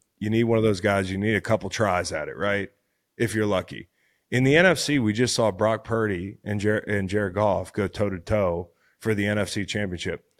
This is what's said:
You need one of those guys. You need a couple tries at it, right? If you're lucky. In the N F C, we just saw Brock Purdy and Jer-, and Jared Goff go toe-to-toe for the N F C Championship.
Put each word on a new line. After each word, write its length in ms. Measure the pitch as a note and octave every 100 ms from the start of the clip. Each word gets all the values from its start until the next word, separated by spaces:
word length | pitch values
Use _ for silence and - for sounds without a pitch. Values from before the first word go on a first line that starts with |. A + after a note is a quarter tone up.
| _ -
You 100 | G#2
need 140 | A2
one 160 | A#2 A2+
of 40 |
those 180 | A2 F#2+
guys. 300 | G#2 G2 F#2+
You 60 | F#2+
need 180 | G#2+ G#2
a 60 |
couple 280 | - G#2+ G2
tries 400 | - G#2 F2+ E2+
at 180 | D#2+ D2
it, 80 | C2
right? 320 | G2+ G2+ G2 _ _ _ _ -
If 160 | A2+
you're 140 | A2 G#2
lucky. 420 | F#2 E2+ C2 - _ _ _ -
In 140 | B2
the 120 | C3 D3+
N 120 | F#3
F 100 | D#3+
C, 220 | - D3
we 140 | G#2+
just 200 | G#2+ B2
saw 160 | - A2
Brock 340 | F#2 G#2+ A2
Purdy 540 | - A2+ G#2+ F2+ G2 -
and 160 | G#2+ G#2
Jer-, 260 | G#2 G#2+ -
and 220 | G#2 F#2+
Jared 240 | G#2 G2
Goff 400 | F#2 G#2+ F2+ F2+
go 140 | - F#2+
toe-to-toe 840 | - G#2 F#2 - G#2+ F#2 E2+ F#2 _ _ _
for 160 | A2+ G2+
the 100 | G2+
N 140 | G#2
F 100 | F#2+
C 160 | G#2 F#2+
Championship. 600 | G#2 G2+ F2 F#2 E2+ _